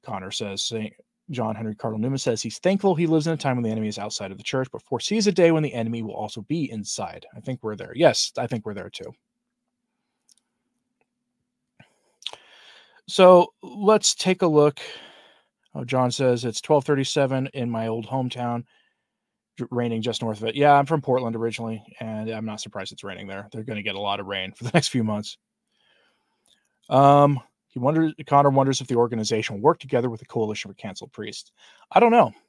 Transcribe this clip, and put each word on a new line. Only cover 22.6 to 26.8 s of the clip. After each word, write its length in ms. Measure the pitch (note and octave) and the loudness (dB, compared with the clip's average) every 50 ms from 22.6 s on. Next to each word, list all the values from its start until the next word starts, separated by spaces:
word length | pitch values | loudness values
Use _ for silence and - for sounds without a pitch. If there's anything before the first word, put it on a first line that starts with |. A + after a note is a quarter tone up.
surprised 300 | - - - G#2 F#2+ F#2+ | -12 -12 -10 -12 -12 -12
it's 120 | - - - | -14 -14 -14
raining 240 | G2 F#2+ F2+ G2+ G2 | -14 -14 -12 -12 -12
there. 200 | F#2+ G2 G2+ G2+ | -12 -12 -12 -12
They're 120 | - A#2 A2 | -14 -12 -10
gonna 180 | A2 A2 G#2 | -8 -10 -8
get 140 | G2 G#2+ F#2+ | -6 -6 -6
a 40 | G2 | -4
lot 200 | G#2 G2+ G2+ G2+ | -4 -4 -4 -4
of 80 | G2+ F#2+ | -4 -6
rain 240 | G2 F#2+ F#2 F#2+ | -6 -6 -6 -8
<laughs> 40 | - | -10
for 80 | _ A#2+ | _ -10
the 80 | A#2+ - | 0 0
next 160 | E3+ D3 - | 2 0 2
few 140 | - C3 A2+ | -2 -2 -2
months. 340 | G#2+ G#2+ G#2 G#2+ - - _ _ _ _ _ _ _ _ _ _ _ _ _ _ _ _ _ _ _ _ _ _ _ _ _ _ _ _ _ | -2 -4 -6 -8 -10 -16 _ _ _ _ _ _ _ _ _ _ _ _ _ _ _ _ _ _ _ _ _ _ _ _ _ _ _ _ _